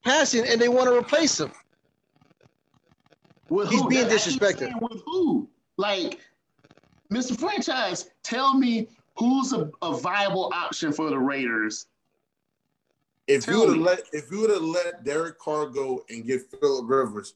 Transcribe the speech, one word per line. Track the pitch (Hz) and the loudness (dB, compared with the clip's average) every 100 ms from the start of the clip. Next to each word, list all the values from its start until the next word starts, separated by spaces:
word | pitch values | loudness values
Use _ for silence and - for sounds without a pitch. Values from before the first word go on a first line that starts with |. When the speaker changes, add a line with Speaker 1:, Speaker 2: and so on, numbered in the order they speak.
Speaker 1:
passing, | - 285 277 240 240 | 2 2 4 2 2
and | 233 | 2
they | 240 | 4
wanna | 247 254 | 4 4
replace | 247 240 294 320 - | 4 4 2 2 0
him. | 143 - _ _ _ _ _ _ _ _ _ _ _ _ _ _ _ _ _ _ _ | -4 -8 _ _ _ _ _ _ _ _ _ _ _ _ _ _ _ _ _ _ _
Speaker 2:
With | 180 208 | -2 2
Speaker 1:
He's | 220 | 2
Speaker 2:
who? | - | 4
Speaker 1:
being | 254 240 | 2 4
Speaker 2:
That's | 220 180 | 2 2
what | |
I'm | 131 202 - | 2 2 0
Speaker 1:
disrespected. | |
Speaker 2:
saying, | 127 240 | -4 -6
with | 233 226 - | -8 -10 -6
who? | 370 330 151 - _ _ - | -2 0 0 -2 _ _ -4
Like, | 208 190 147 - - _ _ _ _ _ _ _ _ | -2 -2 -4 -8 -20 _ _ _ _ _ _ _ _
Mister | 226 254 226 | -4 -2 -4
Franchise, | 339 403 - 262 208 175 - _ | -2 -2 -2 -2 -2 -6 -10 _
tell | - 240 269 269 | -8 0 2 4
me | 247 226 226 _ _ - | 4 2 -4 _ _ -2
who's | 233 262 262 | 2 2 2
a, | - 151 - | -2 -4 -6
a | 170 131 | -6 -4
viable | 180 202 202 190 180 | -2 0 0 0 -2
option | 175 175 - 160 | -4 -6 -4 -4
for | 147 156 | -2 -2
the | 139 | 0
Raiders. | 131 139 127 113 107 107 - _ _ _ _ _ _ _ _ _ _ _ _ _ - | -2 -2 -2 -2 -2 -6 -14 _ _ _ _ _ _ _ _ _ _ _ _ _ 0
Speaker 3:
If | 139 - | 0 2
Speaker 2:
Tell | 208 | 4
Speaker 3:
you | |
would've | 226 165 | 4 4
Speaker 2:
me. | |
Speaker 3:
let, | 170 180 - | 2 0 -2
if | 151 127 | -10 -8
you | 196 | -2
would've | 220 202 | 0 0
let | 160 175 175 170 | 0 -2 -4 -6
Derek | 123 147 165 156 | -6 -4 -6 -8
Carr | - 151 147 | -6 -4 -4
go | 127 135 123 - | -4 -4 -6 -8
and | 117 113 | -12 -4
get | 131 131 | -4 -4
Phillip | - 143 135 117 | -2 0 0 0
Rivers | 135 127 104 98 | 0 0 -4 -14